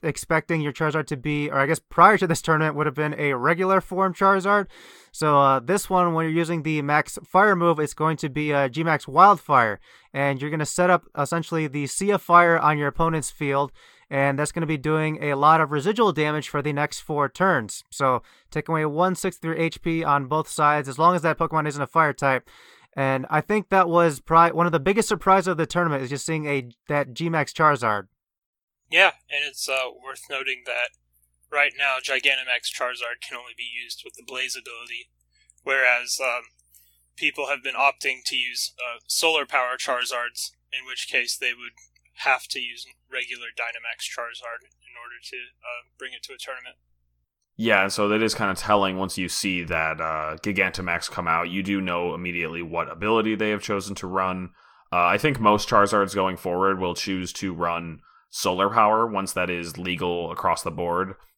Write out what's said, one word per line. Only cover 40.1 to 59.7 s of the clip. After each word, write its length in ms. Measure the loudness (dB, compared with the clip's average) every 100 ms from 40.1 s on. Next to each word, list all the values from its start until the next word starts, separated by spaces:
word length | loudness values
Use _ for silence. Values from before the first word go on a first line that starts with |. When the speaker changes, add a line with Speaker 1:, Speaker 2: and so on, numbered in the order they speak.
| -4 -6 -8 -12 -14 _
Speaker 2:
in 140 | -14 -12
which 220 | -10 -4
case 260 | -2 -2 -4
they 180 | -6 -6
would 180 | -10 -18 _ _ _ -6
have 300 | -2 0 -2
to 100 | -10
use 260 | -10 -12 -18 _ _
regular 360 | -10 -8 -10 -12 -10
Dynamax 480 | -10 -10 -12 -10 -10
Charizard 560 | -8 -10 -12 -14 -14
in 320 | _ _ _ -20
order 140 | -20 -20 -18
to, 60 | -16 -16 _ -16
uh, 240 | -16 -18 -18
bring 160 | -16
it 80 | -16
to 100 | -18
a 40 | -16
tournament. 380 | -14 -14 -16 -20 _ _ _ _ _ _ _ -6
Speaker 3:
Yeah, 280 | 2 4
and 100 | 2
so 140 | 0 0
that 160 | 2
is 100 | 0
kinda 220 | 0 -2 -2
telling 420 | 2 2 2 -2
once 180 | -4 -4
you 140 | -6
see 340 | -4 -2 -4
that, 380 | -2 -2 -2 -2
uh, 360 | -4 -4 -6 -6
Gigantamax 680 | -4 0 0 -2 -6 -6 -6
come 180 | -6 -2
out. 220 | 0 -2
You 120 | -4
do 200 | -4 -2
know 340 | -2 -2 -4 -4
immediately 480 | -6 -6 -6 -6
what 260 | -8 -6 -6
ability 440 | -4 0 2 2 0
they 160 | -2
have 100 | -2
chosen 320 | -4 -4 -6 -10
to 120 | -6
run. 420 | -2 -2 -4 -8 -14 _ _ _
Uh, 140 | 2 2
I 140 | 4
think 200 | 2 2
most 300 | 4 4 4
Charizards 460 | 4 4 4 0 0
going 200 | -2 -2
forward 440 | -4 0 0 0
will 160 | -2 -4
choose 360 | -4 -4 -6
to 200 | -8 -8
run 460 | -4 -4 -4 -6 -12 _ _ _
Solar 400 | -6 -2 0 2
Power 340 | 4 4 4 0
once 280 | -2 -4
that 180 | -4 -4
is 260 | -4 -8